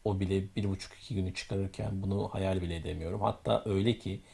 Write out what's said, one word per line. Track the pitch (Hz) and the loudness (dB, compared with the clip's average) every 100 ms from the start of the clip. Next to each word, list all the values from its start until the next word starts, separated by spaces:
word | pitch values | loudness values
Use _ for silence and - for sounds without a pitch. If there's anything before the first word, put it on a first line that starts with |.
O | 107 95 | 0 2
bile | 95 98 95 - | 2 2 0 0
bir | 101 | 0
buçuk | 95 - | 0 -6
iki | - - 98 | -14 -4 -2
günü | 92 | 0
çıkarırken | - - 98 98 - 107 98 | -4 -4 -2 -2 -2 -4 -2
bunu | 98 98 101 | 0 0 0
hayal | - 95 95 | 0 0 2
bile | 87 85 | 0 -2
edemiyorum. | 85 82 82 101 | -4 -4 -4 0
Hatta | 104 110 - 113 107 | 0 0 2 2 2
öyle | 98 107 113 | 4 4 2
ki | - 98 - | -2 -6 -8